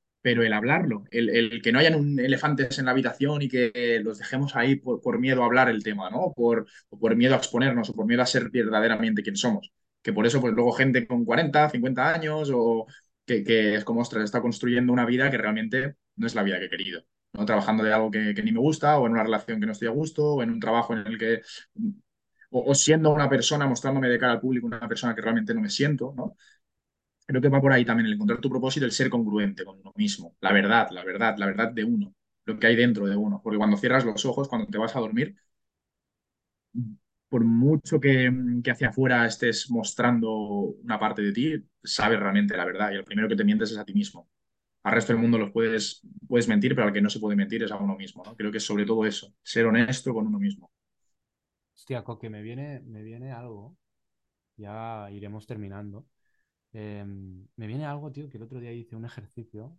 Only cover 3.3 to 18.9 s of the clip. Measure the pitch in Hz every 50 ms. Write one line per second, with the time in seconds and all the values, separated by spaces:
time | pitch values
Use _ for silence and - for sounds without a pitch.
3.3 | 151 143 143 123 131 127 123 113 - 123 120 117 117 110 104 113 104 101 - -
4.3 | - 135 143 135 - 120 120 135 135 139 - 127 117 - - 123 117 113 127 135
5.3 | 131 127 120 117 123 131 131 123 110 107 101 110 104 98 92 92 107 123 185 170
6.3 | - 123 117 117 117 110 107 - - - _ _ - - 110 110 113 117 123 131
7.3 | 135 - - - - 117 135 139 120 120 107 98 - 113 104 113 120 123 123 -
8.3 | - 127 113 110 123 123 110 110 110 107 110 117 110 110 113 113 107 107 - 110
9.3 | 101 98 - 120 107 98 - - _ _ _ _ _ _ - 113 101 107 113 117
10.3 | 113 135 123 120 107 120 120 123 113 - 135 135 123 127 120 - 123 120 117 113
11.3 | 113 151 175 156 139 151 151 - - 123 120 131 123 123 135 160 160 165 156 151
12.3 | 151 156 151 139 131 120 117 117 113 113 110 - - - _ _ _ _ _ -
13.3 | 123 107 101 113 113 110 107 104 104 104 104 - 117 117 120 - 117 110 107 101
14.3 | 101 120 113 120 110 - - 123 123 123 123 123 123 123 120 117 123 123 135 139
15.3 | 135 - - 107 107 110 113 110 120 131 135 147 143 _ _ _ _ - 113 117
16.3 | 113 113 101 98 92 90 92 90 - - 90 92 87 82 - _ _ _ _ _
17.3 | - 104 104 110 110 101 - 113 110 110 110 107 107 110 110 110 104 110 107 104
18.3 | 101 107 107 110 113 113 135 156 151 - 147 147